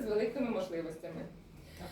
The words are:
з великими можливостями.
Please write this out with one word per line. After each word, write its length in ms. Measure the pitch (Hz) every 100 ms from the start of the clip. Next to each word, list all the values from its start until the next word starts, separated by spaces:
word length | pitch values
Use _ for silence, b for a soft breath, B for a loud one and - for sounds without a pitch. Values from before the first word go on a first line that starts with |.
з 20 |
великими 460 | 220 208 247 277 240
можливостями. 680 | 196 180 165 160 160 170 165 170 - - - B B 180